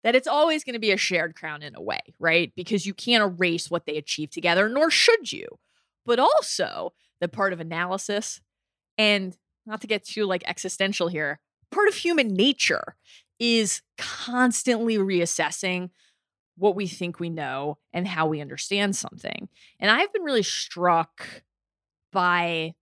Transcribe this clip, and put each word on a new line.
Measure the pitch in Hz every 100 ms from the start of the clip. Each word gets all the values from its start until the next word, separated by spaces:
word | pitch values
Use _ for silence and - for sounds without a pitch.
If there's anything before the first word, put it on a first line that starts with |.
that | 220
it's | 254 269
always | 285 320 311
gonna | 262 233
be | 214
a | 190
shared | - 180 160 -
crown | 160 151
in | 151
a | -
way, | 98 - - _
right? | 165 165 170 -
Because | 175 208 190
you |
can't | 190 240 233
erase | 208 175 180 165 -
what | 170 -
they | 151
achieved | 147 - 151
together, | - 175 175 208
nor | 262 320
should | - - 440 262
you. | - - - _ _ _ _
But | - 240
also, | 311 605 - - 151 - - _ _ _
the | 175
part | - 196
of | 175
analysis, | 165 165 180 190 - 202 220 - _ _ _ _ _ -
and | 214 208 185 180 _ _ -
not | 214
to | 214
get | 214
too, | - - 202
like, | 180 -
existential | - 185 - 196 202 175
here, | 165 147 147 _ _ _
part | - 415
of |
human | 370 339 330 233
nature | 190 254 - - - - - _ - _ _
is | 233 226 208 - _ -
constantly | - - - 247 254 - - 226 233 214
reassessing | 190 180 170 - 151 - 190 180 180 _ _ _ _ _ _ -
what | 202 185
we | 190
think | - 175 170
we | 170
know | 160 139 135 147 151 _
and | 175 185
how | 175 160
we | 156
understand | 143 139 - 202 202 196
something. | - - - - - _ - _
And | 202
I've | 233 403
been | 440
really | 330 247
struck | 190 - - 175 180 165 160 - - - _ _ _ _ _ _ _
by | 196 180 175 170 165 160 -